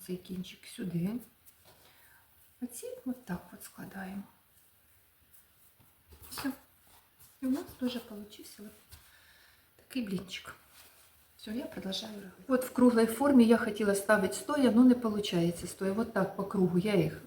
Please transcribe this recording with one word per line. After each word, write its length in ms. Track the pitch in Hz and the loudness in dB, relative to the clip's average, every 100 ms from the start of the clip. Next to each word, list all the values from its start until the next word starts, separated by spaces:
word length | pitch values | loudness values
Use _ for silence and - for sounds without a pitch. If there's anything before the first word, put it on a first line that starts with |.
| - | -12
цей 120 | 180 | -12
кінчик 480 | - 185 180 - - | -10 -12 -12 -16 -20
сюди. 440 | - 185 170 185 240 - _ - _ - - - _ - - _ _ _ - | -10 -6 -4 -4 -6 -12 _ -20 _ -20 -20 -20 _ -20 -20 _ _ _ -14
А 40 | 247 | -12
ці 220 | - 494 508 254 | -12 -14 -12 -10
от 200 | 247 - | -10 -8
так 240 | 175 - | -10 -12
от 100 | 202 | -20
складаємо. 600 | - - 175 190 190 196 - _ _ _ _ _ _ _ _ _ _ - _ _ _ _ _ _ _ - - | -20 -18 -16 -14 -12 -12 -14 _ _ _ _ _ _ _ _ _ _ -20 _ _ _ _ _ _ _ -20 -16
Все. 220 | - 269 - _ _ _ - _ _ - - | -8 -8 -8 _ _ _ -20 _ _ -20 -8
І 60 | 262 | -2
у 20 | |
нас 140 | 285 - - | -2 -4 -6
теж 180 | 247 240 | -6 -6
получився 680 | - 208 208 - - - | -12 -16 -16 -18 -20 -18
от 340 | 208 - _ - - - - - _ _ _ _ | -20 -20 _ -20 -20 -20 -20 -20 _ _ _ _
такий 280 | - 262 | -10 -8
блінчик. 520 | 202 185 - - - - _ - - - - _ _ - | -6 -6 -8 -14 -14 -20 _ -20 -20 -20 -20 _ _ -18
Все, 140 | 214 | -8
я 140 | 233 320 | -8 -8
продовжую 480 | 185 185 - 220 | -10 -8 -8 -10
робити. 300 | 208 190 - - | -14 -16 -12 0
От 180 | 254 - | 0 0
в 80 | |
круглій 320 | - 247 226 226 | 4 6 6 2
формі 400 | - 285 262 226 | 2 6 8 8
я 120 | 226 | 6
хотіла 380 | 220 214 208 196 | 4 0 0 0
ставити 380 | - 208 185 | 2 2 2
стоя, 380 | - - 294 247 | -4 -4 2 4
но 140 | 214 254 | 8 8
не 80 | |
виходить 760 | 247 220 208 - 175 170 - 180 | 6 2 -4 -2 2 0 -2 -10
стоя. 240 | - 190 196 | -6 -4 -2
От 160 | 226 | -2
так 220 | 202 190 - | -2 -2 -4
по 80 | |
кругу 340 | 190 196 180 180 | -4 2 2 2
я 180 | 208 196 | 2 2
їх 260 | 156 - | 2 -4